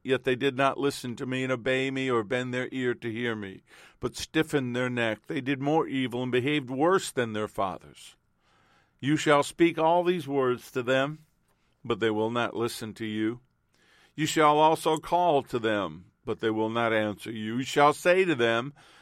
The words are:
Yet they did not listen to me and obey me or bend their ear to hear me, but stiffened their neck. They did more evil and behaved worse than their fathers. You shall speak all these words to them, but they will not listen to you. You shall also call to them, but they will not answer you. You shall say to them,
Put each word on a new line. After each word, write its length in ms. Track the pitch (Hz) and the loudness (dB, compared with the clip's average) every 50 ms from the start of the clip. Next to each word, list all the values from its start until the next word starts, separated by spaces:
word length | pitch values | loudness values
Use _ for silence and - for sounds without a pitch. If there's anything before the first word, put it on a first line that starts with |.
| - | -2
Yet 180 | 120 131 127 - | -2 -2 0 0
they 140 | 131 127 | -2 -2
did 200 | 117 135 135 127 | 0 0 -2 0
not 220 | 127 139 135 - - | 2 0 0 0 0
listen 380 | 139 143 - - - 123 113 | -2 -2 -2 -4 -8 -8 -8
to 100 | - 143 | -6 -6
me 160 | 123 127 131 131 | -6 -4 -4 -2
and 80 | 131 | -2
obey 400 | 127 117 107 131 131 131 131 135 | -2 -2 0 -2 0 0 0 -2
me 180 | 135 131 131 131 | -2 -4 -2 0
or 140 | 123 117 107 | 0 0 0
bend 320 | 95 127 123 127 127 123 | 0 -2 -4 -2 -4 -4
their 140 | 127 127 - | -6 -6 -6
ear 240 | - 131 127 123 120 | -6 -2 -2 -2 -2
to 160 | - - 120 | -2 -6 -8
hear 240 | 110 117 120 120 113 | -6 -4 -4 -4 -4
me, 300 | 107 101 95 95 - _ _ - - - - _ - | -4 -8 -12 -12 -16 _ _ -20 -20 -20 -20 _ -8
but 160 | - - - | -8 -8 -8
stiffened 640 | - - - - 160 156 156 156 143 131 123 120 | -8 -12 -4 -2 -2 0 2 0 -2 -2 -2 -2
their 120 | 123 127 123 | -2 -2 -2
neck. 380 | 123 120 117 113 107 - _ | 0 0 0 0 -2 -4 _
They 140 | - 160 143 | -8 -6 -6
did 200 | 123 139 143 131 | -2 -4 -4 -2
more 280 | 139 143 156 160 147 - | 0 0 2 2 0 0
evil 340 | 135 131 127 110 117 123 127 | -2 -4 -4 -2 -4 -4 -4
and 80 | 127 | 0
behaved 400 | 120 123 117 147 151 151 131 120 | 0 0 0 0 -2 -2 -4 -4
worse 400 | 135 131 151 175 190 185 - - | -2 0 2 2 2 2 0 -2
than 220 | - 131 120 113 107 | -4 -4 -4 -2 -2
their 160 | 107 107 101 | -4 -6 -6
fathers. 680 | - - 98 92 82 - - 73 - - - - - _ _ _ _ _ _ _ _ _ _ _ _ _ _ _ _ - | -4 -4 -4 -4 -4 -8 -14 -18 -20 -20 -20 -20 -20 _ _ _ _ _ _ _ _ _ _ _ _ _ _ _ _ -6
You 160 | 123 139 151 | 0 0 0
shall 260 | 147 - 156 147 143 139 | 2 4 4 4 4 4
speak 360 | - - - 170 170 160 160 | 0 2 2 2 2 4 2
all 260 | 160 160 170 180 175 | 2 4 4 4 2
these 240 | 175 185 175 131 135 | 2 0 0 -2 -2
words 420 | 143 139 131 123 123 117 - - | 0 0 2 2 0 -2 -6 -8
to 120 | - 131 120 | -6 -6 0
them, 400 | 123 131 131 135 147 156 156 - _ _ _ _ _ _ _ _ _ _ _ - | 0 2 2 2 0 -4 -10 -16 _ _ _ _ _ _ _ _ _ _ _ -6
but 140 | 117 117 92 | -6 -2 0
they 120 | 113 113 | 0 0
will 200 | 107 107 110 113 | 2 2 0 0
not 240 | 120 120 117 101 - | 0 0 -2 -2 -2
listen 400 | 107 117 117 - - 113 110 101 | -2 -4 -4 -4 -8 -12 -12 -10
to 100 | - 113 | -8 -8
you. 360 | 110 107 107 110 110 123 127 _ _ _ _ _ _ _ _ _ _ _ _ _ _ - | -6 -4 -2 -2 -2 -2 -6 _ _ _ _ _ _ _ _ _ _ _ _ _ _ -6
You 120 | 151 156 | -4 -4
shall 320 | 151 - 165 151 147 151 151 | -2 2 4 4 6 6 6
also 400 | 156 160 160 156 - 170 156 160 | 6 4 4 4 2 0 0 0
call 440 | - - 170 175 180 175 147 139 - | -2 -2 0 2 2 4 2 2 0
to 160 | - - 120 | 0 -6 -2
them, 540 | 107 113 107 104 95 80 78 85 90 _ _ _ - | 0 0 0 0 -2 -4 -8 -12 -18 _ _ _ -8
but 140 | - 107 - | -8 -6 -2
they 120 | 117 110 | -2 -2
will 200 | 107 110 110 110 | 0 0 -2 -2
not 220 | 113 117 117 113 113 | 0 0 0 2 2
answer 400 | 110 107 107 101 - - 110 110 | 2 0 -2 -4 -8 -10 -12 -10
you. 240 | 107 107 110 113 | -8 -8 -6 -6
You 80 | 123 135 | -6 -6
shall 280 | - - 147 143 151 147 | -2 4 6 6 6 6
say 320 | - - 180 175 185 190 | 4 2 2 4 4 4
to 120 | 175 151 | 2 2
them, 380 | 117 120 117 113 117 123 143 - - - - - - | 2 4 2 2 2 -2 -4 -10 -16 -20 -20 -20 -20